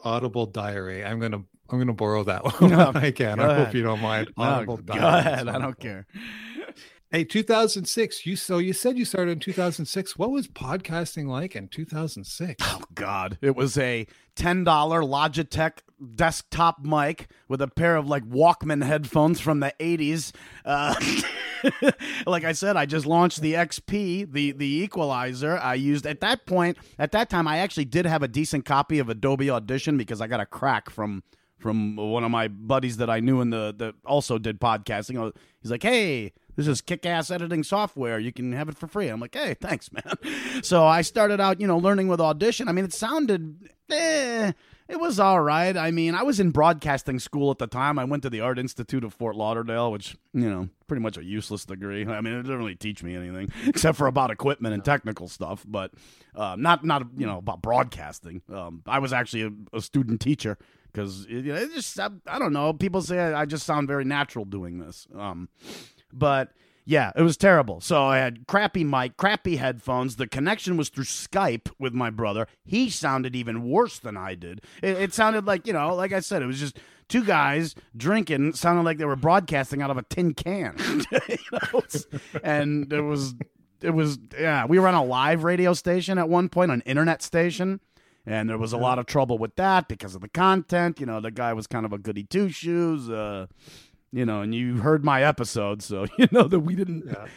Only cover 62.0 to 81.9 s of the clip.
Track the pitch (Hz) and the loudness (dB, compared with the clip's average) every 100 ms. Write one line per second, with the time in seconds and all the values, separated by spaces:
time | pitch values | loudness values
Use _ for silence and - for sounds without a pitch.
62 | 208 196 - 220 208 143 151 156 190 185 | -8 -10 -8 -4 -2 0 0 0 -2 -2
63 | 156 180 170 147 147 151 - 151 139 143 | -2 -2 0 0 -2 -4 -2 -2 0 -2
64 | 135 143 143 120 98 98 87 87 82 - | 0 -2 -2 -6 -8 -8 -8 -10 -12 -18
65 | - 101 101 85 87 _ - - - _ | -18 -12 -10 -10 -12 _ -18 -18 -18 _
66 | _ 127 143 135 127 _ _ _ - 151 | _ 0 2 2 -2 _ _ _ 2 2
67 | 107 - 165 - 196 170 113 82 - 156 | 2 4 4 6 6 6 4 -2 2 4
68 | 135 131 131 117 123 196 208 185 147 135 | 6 4 2 -4 -2 0 2 0 0 0
69 | 127 - 196 208 185 143 131 120 - 127 | 0 0 0 0 0 -2 -2 -4 -2 -2
70 | 127 113 120 135 156 214 185 170 143 135 | -2 -4 -6 -2 -2 -2 0 -2 -2 -4
71 | 131 - - 196 180 117 - - 131 123 | -6 -6 -4 0 0 -2 -6 -6 -4 -2
72 | 117 110 107 104 110 _ - 220 254 - | -4 -2 -2 -2 -6 _ -4 0 0 -2
73 | 151 131 127 123 117 113 120 170 240 - | -2 -2 -2 -6 -6 -6 0 2 2 -2
74 | 117 101 95 90 85 95 - - 190 190 | -12 -10 -10 -10 -12 -14 -18 -6 -2 0
75 | 196 220 220 220 202 190 220 170 151 180 | 0 2 2 2 0 -2 0 -2 0 -2
76 | 190 190 - 190 127 135 143 - - _ | -2 -2 -2 -2 -2 -4 -6 -8 -20 _
77 | - 247 202 160 143 151 160 - - 117 | -2 0 4 4 4 2 -2 -6 -20 -4
78 | 143 220 165 139 147 - 175 175 165 156 | 2 2 2 2 0 2 2 4 2 0
79 | 151 135 156 190 170 143 127 143 139 131 | -2 0 4 4 4 -2 -2 -2 -2 -2
80 | - - 175 - - 202 123 73 - 294 | -4 0 0 0 -4 -4 -6 -6 -2 -2
81 | - 262 - 233 - - - 254 - | 0 -2 0 -6 -6 -6 -2 -2 -2